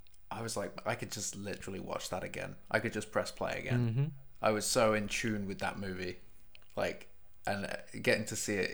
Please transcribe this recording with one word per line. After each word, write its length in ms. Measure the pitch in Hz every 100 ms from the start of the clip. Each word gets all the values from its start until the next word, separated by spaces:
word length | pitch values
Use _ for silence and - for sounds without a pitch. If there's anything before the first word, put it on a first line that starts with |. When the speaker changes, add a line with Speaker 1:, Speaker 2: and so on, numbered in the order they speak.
| - - -
Speaker 1:
I 100 | 107
was 140 | 113 104
like, 240 | 98 - -
I 80 |
could 160 | 117 101
just 240 | - 92 98
literally 440 | 101 95 - 95
watch 280 | 95 - -
that 120 | 180
again. 320 | - 95 92 95 -
I 80 | 110
could 140 | 113
just 180 | 107 -
press 180 | - 98
play 280 | - 90 -
again. 320 | - 123 117
Speaker 2:
Mm-hmm. 140 | 117 147 - - -
Speaker 1:
I 80 | 107
was 140 | 107
so 300 | 98 127 110
in 140 | 107 101
tune 380 | - 117 107 98
with 120 | 95
that 180 | 95 92
movie, 380 | 98 92 90 - - - - - - -
like, 320 | 92 - - - - - -
and, 180 | 101 95
uh, 100 | - - 113
getting 220 | 113 110 110
to 100 | 110
see 180 | -
it, 180 | 101 92